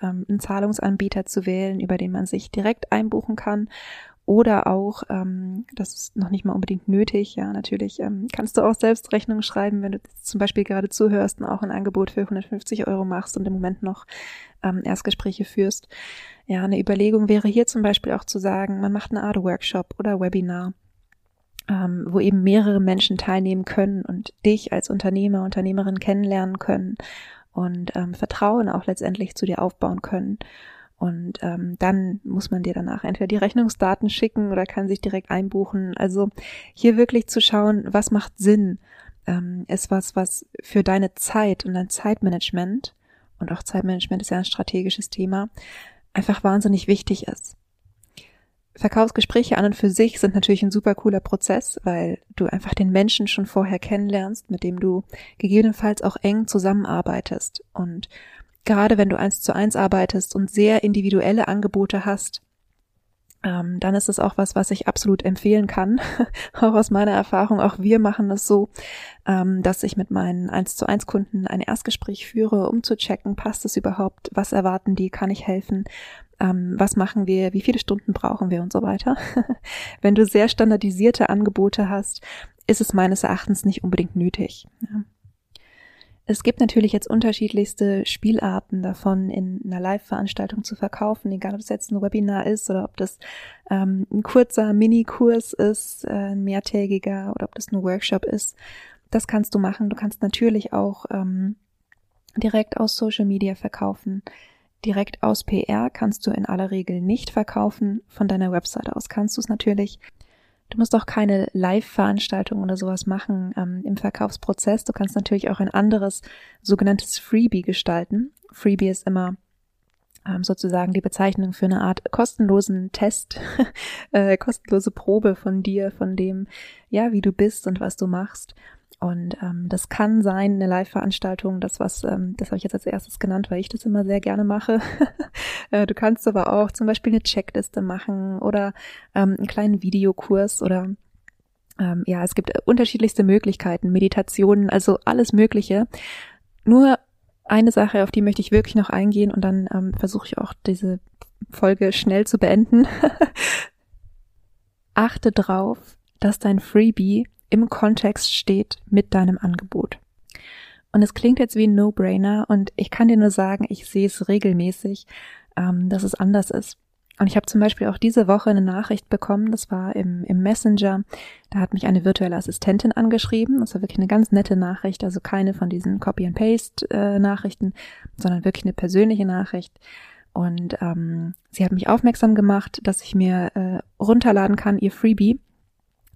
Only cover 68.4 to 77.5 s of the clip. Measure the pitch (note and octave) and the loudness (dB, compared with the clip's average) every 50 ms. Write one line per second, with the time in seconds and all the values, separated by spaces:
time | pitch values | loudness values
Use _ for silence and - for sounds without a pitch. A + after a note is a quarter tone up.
68.4 | - - G#3 G3 G#3 - - - - - - - - - - _ - G3 F#3+ F#3 | 0 2 2 2 2 0 -6 -14 -18 -16 -16 -16 -18 -18 -20 _ -2 0 0 2
69.4 | F#3 F#3 F#3+ F#3 F3+ F#3 F#3+ - - G3+ - G3+ F#3 - G3 F#3+ F#3 F3+ F3+ F3+ | 2 0 0 0 0 0 0 0 -4 -4 -2 -4 -4 -2 -2 -2 -2 -2 -2 -4
70.4 | F3+ - - F#3+ F#3+ - - - - - G3+ G#3 - - - G3 G3+ - - F#3+ | -4 -2 -2 -2 -4 -4 -4 -4 -2 0 0 -2 -2 -2 -2 -2 -2 -2 -4 -4
71.4 | F#3+ - - F#3 - - A3+ - - A#3 - - - - G3+ - - - - A3 | -4 -2 -4 -4 -4 -4 -4 -4 -4 -6 -6 -6 -6 -10 -10 -10 -10 -6 -2 0
72.4 | A3 G#3+ G#3+ G3+ F#3 - A3+ A#3 - - A3+ - - - F#3+ - - G3+ G3+ - | 0 2 2 0 0 0 0 -2 -2 -2 -4 -2 -2 -4 -4 -4 -4 -6 -6 -4
73.4 | - G#3+ G#3+ - - G#3 - G3+ - G3+ F#3 - F#3+ F#3+ - _ - - - G3 | -6 -6 -6 -6 -6 -4 -4 -2 -2 -2 -2 -2 -4 -4 -6 _ -12 -8 -4 -4
74.4 | G3+ - - G3+ F#3 F#3 F#3 F#3+ - G3+ F#3+ F#3+ F#3 F#3+ - - G3+ F#3+ G3+ - | -4 0 0 0 0 0 0 -2 0 0 0 0 0 -4 -4 -4 -4 -4 -4 -4
75.4 | - - F#3 F#3+ - - G3 F#3+ G3+ - - - - - - - - _ _ - | -4 -4 -4 -4 -4 -4 -4 -4 -4 -6 -12 -18 -20 -20 -20 -20 -20 _ _ -2
76.4 | F#3 F#3 F#3 F3+ F3+ F3+ F3+ - G3 G3+ - G#3 F#3 - - G#3+ G3 F#3 F#3+ F#3+ | 0 0 0 0 -2 -2 0 0 0 2 2 0 0 0 0 -2 0 2 2 0
77.4 | F#3+ F#3 | 0 0